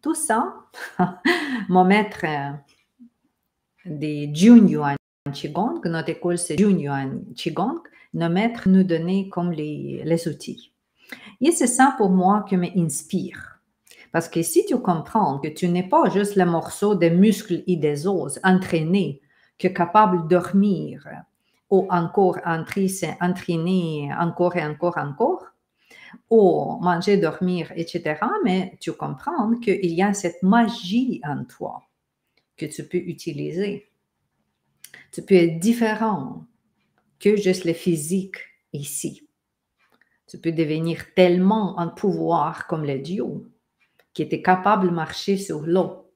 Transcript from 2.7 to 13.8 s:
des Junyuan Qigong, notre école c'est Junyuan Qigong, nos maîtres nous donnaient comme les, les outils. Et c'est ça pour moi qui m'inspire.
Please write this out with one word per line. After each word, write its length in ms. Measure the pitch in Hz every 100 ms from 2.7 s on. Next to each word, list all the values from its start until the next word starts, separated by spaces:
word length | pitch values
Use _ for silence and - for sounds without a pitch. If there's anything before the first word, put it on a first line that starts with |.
| _ _ _ 240 _ _ _ _ _ _ _
des 460 | 180 151 151 147 147
Junyuan 640 | 147 202 240 190 151 147 139 _ _ -
Qigong, 480 | 139 143 151 220 339
notre 240 | 175 165 156
école 300 | 156 175 175
c'est 200 | - 151
Junyuan 640 | 208 180 143 139 135 139 - 123
Qigong, 420 | - 156 202 330 - _ _
nos 160 | 160 165
maîtres 400 | 175 226 233 190
nous 140 | 190
donnaient 440 | 185 165 165 190 196
comme 240 | 180 175
les, 500 | 156 151 147 143 135
les 260 | 160 165 165
outils. 440 | 143 - - _ _ _ _ _ - - -
Et 100 | 277
c'est 140 | 330 247
ça 280 | - 262 -
pour 100 | 202
moi 380 | 185 180 208 202
qui 80 | 185
m'inspire. 1040 | 175 185 165 - - 185 139 - - - _ _